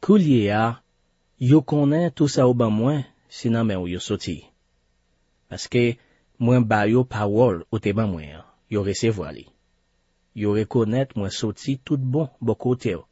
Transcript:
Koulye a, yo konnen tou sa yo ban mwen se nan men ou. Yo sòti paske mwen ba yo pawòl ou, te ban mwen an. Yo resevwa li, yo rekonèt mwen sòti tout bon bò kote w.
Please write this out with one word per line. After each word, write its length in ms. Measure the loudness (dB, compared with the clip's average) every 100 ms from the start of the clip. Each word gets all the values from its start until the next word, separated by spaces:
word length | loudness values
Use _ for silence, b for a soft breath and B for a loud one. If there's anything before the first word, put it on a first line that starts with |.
Koulye 480 | 4 4 6 4 2
a, 100 | 0 0 -2 _ _ _ _ _ _
yo 200 | 4 4 4
konnen 460 | 0 2 2 0
tou 160 | 0 -2
sa 160 | 4 2
yo 80 |
ban 160 | 4 0
mwen 320 | 0 0 -2 -6 _ _
se 240 | -8 -2
nan 160 | 0 0
men 140 | -2
ou. 100 | -4
Yo 80 | -8
sòti 400 | -6 -6 -6 -10 -12 _ _ _ _ _ _ _ _ _ _
paske 460 | -14 -4 0 0 -2 b b b _
mwen 280 | 2 2 2
ba 140 | 2 2
yo 120 | 2
pawòl 640 | 0 -2 -2 2 2 2 -4
ou, 120 | -4
te 80 | -2
ban 200 | 0 -2
mwen 260 | -4 -10 -18
an. 80 | -20 _ _
Yo 120 | -4 -2
resevwa 460 | -2 -2 -2 -6
li, 100 | -12 -20 _ _ _ _ _ _ _ _
yo 200 | -6 -2
rekonèt 600 | 0 0 0 0 0 -2 -4
mwen 120 | -6
sòti 420 | -4 -6 -6 -6 -6
tout 160 | -4 -4
bon 300 | -2 -2 -4 _
bò 160 | -4 -2
kote 360 | -2 -2 -2
w. 80 | -6 -10